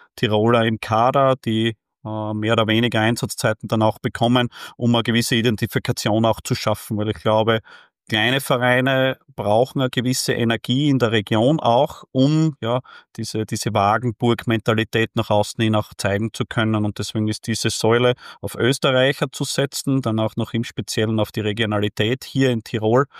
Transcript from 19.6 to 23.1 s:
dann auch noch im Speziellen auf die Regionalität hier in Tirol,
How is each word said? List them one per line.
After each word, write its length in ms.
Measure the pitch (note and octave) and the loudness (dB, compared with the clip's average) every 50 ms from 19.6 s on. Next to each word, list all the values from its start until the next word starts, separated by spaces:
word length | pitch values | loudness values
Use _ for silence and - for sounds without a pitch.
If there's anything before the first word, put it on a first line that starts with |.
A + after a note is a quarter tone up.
| C#3 C#3+ - - - D3 C3+ C3+ B2+ | -4 -4 -4 -6 -4 -2 -2 0 0
dann 180 | A#2 G#2+ A2 | -2 -2 0
auch 160 | A2 A2 - | -2 -2 -2
noch 160 | - A2+ - - | -4 -6 -4 -4
im 100 | A#2 A2 | -6 -6
Speziellen 580 | - - - G#2+ - - - A2 A2 A2 G#2+ | -6 -8 -10 -8 -6 -2 -2 -2 0 0 -2
auf 120 | G#2+ - - | -2 -2 -4
die 80 | B2 | -4
Regionalität 840 | G#2 G#2+ G#2 A2 A2+ G#2 G#2 G#2 G#2 G#2 - - G#2+ G#2+ B2+ C3 - | -4 -4 -2 -2 -2 -2 0 -2 -2 -4 -2 -2 -2 -2 -2 -4 -6
hier 260 | - - C3+ C3+ C3 | -6 -2 0 2 2
in 120 | B2 A2+ - | 0 -2 -4
Tirol, 440 | - - A2+ G#2+ A2 A2+ B2+ C#3+ - | -6 -6 -2 0 2 2 2 2 0